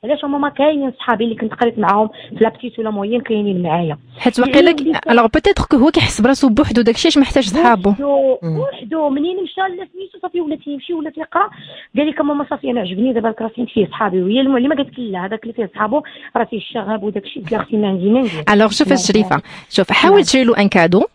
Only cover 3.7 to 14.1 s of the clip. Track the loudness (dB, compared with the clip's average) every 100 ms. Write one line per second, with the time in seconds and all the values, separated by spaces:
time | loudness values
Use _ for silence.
3.7 | -2 -2 -6 _ -2 -2 0 2 4 4
4.7 | 4 0 -2 2 2 4 2 2 0 2
5.7 | 4 4 4 0 2 2 4 2 2 2
6.7 | 2 2 2 2 2 2 2 0 2 4
7.7 | 4 2 0 0 2 2 0 -2 -4 -4
8.7 | -6 -8 -2 -2 0 -2 -4 -6 -4 -4
9.7 | -6 -14 -14 -16 -12 -8 -6 -4 -6 -8
10.7 | -12 -8 -8 -8 -10 -6 -2 -4 -6 -20
11.7 | -20 -8 -2 -2 0 -2 -2 -4 -6 -4
12.7 | -4 -4 -2 0 0 -2 -4 -8 -6 -4
13.7 | 0 -2 0 -2